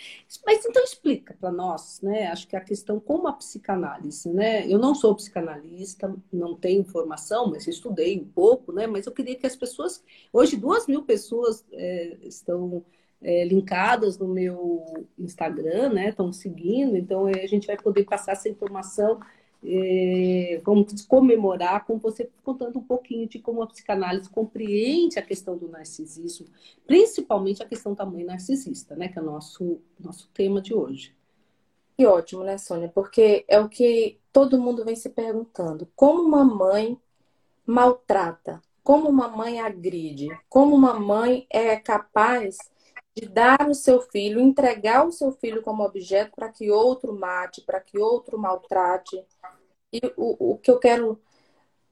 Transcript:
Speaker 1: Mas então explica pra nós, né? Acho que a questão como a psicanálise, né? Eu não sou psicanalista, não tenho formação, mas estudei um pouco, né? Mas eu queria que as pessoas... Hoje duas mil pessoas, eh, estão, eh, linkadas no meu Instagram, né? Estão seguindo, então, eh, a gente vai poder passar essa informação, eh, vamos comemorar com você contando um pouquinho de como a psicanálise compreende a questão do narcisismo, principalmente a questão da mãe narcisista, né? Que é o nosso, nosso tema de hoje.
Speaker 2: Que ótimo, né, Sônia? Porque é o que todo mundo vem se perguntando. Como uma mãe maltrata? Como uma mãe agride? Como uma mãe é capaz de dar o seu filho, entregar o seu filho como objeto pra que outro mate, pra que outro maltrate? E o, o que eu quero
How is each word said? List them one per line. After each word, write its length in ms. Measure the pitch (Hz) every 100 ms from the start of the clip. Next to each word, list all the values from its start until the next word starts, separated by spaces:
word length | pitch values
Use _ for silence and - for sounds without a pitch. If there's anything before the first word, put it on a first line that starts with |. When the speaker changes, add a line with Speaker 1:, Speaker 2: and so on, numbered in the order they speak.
| - - _ -
Speaker 1:
Mas 220 | 453 427 466
então 160 | 466
explica 540 | 508 - - 240 - -
pra 120 | 185
nós, 480 | 175 180 165 - -
né? 240 | 196 214 196
Acho 220 | 170 -
que 80 | 190
a 40 |
questão 380 | 185 202 - 214
como 300 | - 302 349
a 40 |
psicanálise, 920 | 269 - 214 - 190 156 143 147 - 175
né? 340 | 175 214 220 -
Eu 120 | 196
não 120 | 262
sou 220 | 285 -
psicanalista, 1000 | 233 - 185 165 147 156 175 196 - 196 190 -
não 240 | 185 170 170
tenho 260 | 180 196
formação, 640 | 190 170 160 156 - 220 233
mas 200 | 151 165
estudei 500 | 170 240 190 170 196
um 60 |
pouco, 480 | 147 - 196 254 -
né? 160 | 175 226
Mas 180 | 202 196
eu 60 |
queria 240 | - 247 254
que 100 | 262
as 80 |
pessoas... 480 | - 247 - 339 - _ _ _
Hoje 240 | 220 254 233
duas 320 | 240 330 466
mil 160 | 277
pessoas, 600 | 285 208 - 233 240 220 _
eh, 460 | - 180 180 170 -
estão, 640 | - - - 175 180 180 175 _ _ _
eh, 220 | - 175
linkadas 760 | 175 190 190 180 202 240 214 185
no 80 | 185
meu 800 | 185 185 180 175 170 160 160 - -
Instagram, 720 | 180 - 165 147 156 180 269
né? 180 | 202 196
Estão 240 | 208 180
seguindo, 640 | 180 202 165 170 240 277 196
então, 320 | 180 190 196
eh, 160 | 190
a 20 | 190
gente 220 | 208 202
vai 80 | 208
poder 260 | - 202 202
passar 260 | 196 -
essa 160 | 202 220
informação, 720 | 202 202 196 190 - 208 226 - _ _ _
eh, 960 | - 185 185 185 185 185 185 185 180 165
vamos 380 | - 208 202 -
comemorar 840 | - 262 262 226 196 185 175 202
com 140 | - 226
você 320 | 220 220 240 _
contando 360 | - 262 240 254
um 40 |
pouquinho 460 | - 247 254 226 226
de 100 | -
como 240 | - 226
a 40 | 220
psicanálise 600 | - - 196 185 190 190
compreende 880 | - 220 - 214 202 240 320 339 -
a 40 |
questão 320 | - 196 - 175
do 100 | 170
narcisismo, 800 | 165 156 - 156 - 170 - - _ _ _ -
principalmente 760 | 311 453 - - 208 196 196
a 40 | 220
questão 260 | 226 214
da 140 | 202 196
mãe 180 | 180
narcisista, 720 | 175 185 - 269 - - - 147
né? 120 | 180
Que 100 | 185
é 40 |
o 20 | 160
nosso, 560 | 151 151 - 180 165 _ _
nosso 320 | 165 175 -
tema 300 | - 196 196
de 100 | 196
hoje. 400 | 220 131 135 - _ _ _ _ _ _ _ _
Speaker 2:
Que 120 | - 247
ótimo, 360 | 180 170 185
né, 140 | 190 196
Sônia? 320 | - 175 170
Porque 560 | 185 196 - 220 208 -
é 140 | 208
o 80 | 214
que 500 | - 240 233 220 - _
todo 260 | 277 269 262
mundo 240 | 247 233
vem 140 | 220 226
se 140 | 269
perguntando. 760 | - 226 220 226 - 170 160 170
Como 280 | - 277 330
uma 200 | 330 294
mãe 560 | 269 208 185 202 220 247 _ _ _ _ _ _ -
maltrata? 960 | 233 247 247 - 196 170 - - - _ _
Como 280 | - 294 311
uma 180 | 269 240
mãe 320 | 220 226 233
agride? 680 | 220 185 175 180 160 139 147 165 _
Como 260 | 262 285
uma 240 | 285 262 226
mãe 480 | 202 208 240 254 -
é 260 | 220 226 214
capaz 800 | - 214 - - 226 247 208 196 - _ _ - -
de 140 | - 208
dar 400 | 190 240 269 294
o 60 |
seu 260 | 185 - 254
filho, 400 | 247 208 202 214
entregar 640 | 262 269 262 220 208 240 330
o 60 |
seu 200 | 339 277
filho 300 | 262 226 220
como 200 | 220 214
objeto 480 | 202 196 180 196 214
pra 140 | - 220
que 220 | - 214
outro 420 | 208 240 254 254
mate, 480 | 208 180 180 180 -
pra 200 | - 190
que 180 | - 202
outro 400 | 214 240 - 214
maltrate? 840 | 202 220 - 190 180 185 - 190 - _ - - _ _ _
E 80 | 226 240 -
o, 360 | - - -
o 60 | 220
que 120 | -
eu 80 | 247
quero 420 | 247 240 226 220 _ _ _ _ _ _ _